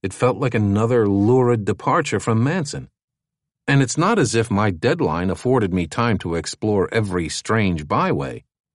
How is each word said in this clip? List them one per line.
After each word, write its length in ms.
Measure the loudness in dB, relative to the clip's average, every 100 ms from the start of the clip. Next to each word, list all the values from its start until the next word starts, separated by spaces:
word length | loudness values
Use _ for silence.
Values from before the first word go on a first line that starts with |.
It 120 | -10
felt 240 | -2 -2 0
like 160 | -2
another 520 | 0 0 2 2 2 2
lurid 600 | 2 4 4 4 2 0
departure 540 | -4 0 0 0 -2
from 220 | 0 0
Manson. 460 | 0 -2 -4 -8 -12 _ _ _ _ _ _ _ 2
And 160 | 2
it's 160 | 2 0
not 200 | 0 2
as 160 | 2
if 160 | 2 2
my 200 | 2 0
deadline 600 | 0 0 0 0 0 -2
afforded 420 | -2 0 2 2
me 140 | 0 -2
time 320 | -2 0 0
to 160 | -2
explore 580 | -4 -6 -6 -2 0 0
every 360 | 0 -2 -2 -4
strange 580 | -8 -2 0 2 -2 -2
byway. 560 | -2 0 -2 -6 -10 _ _ _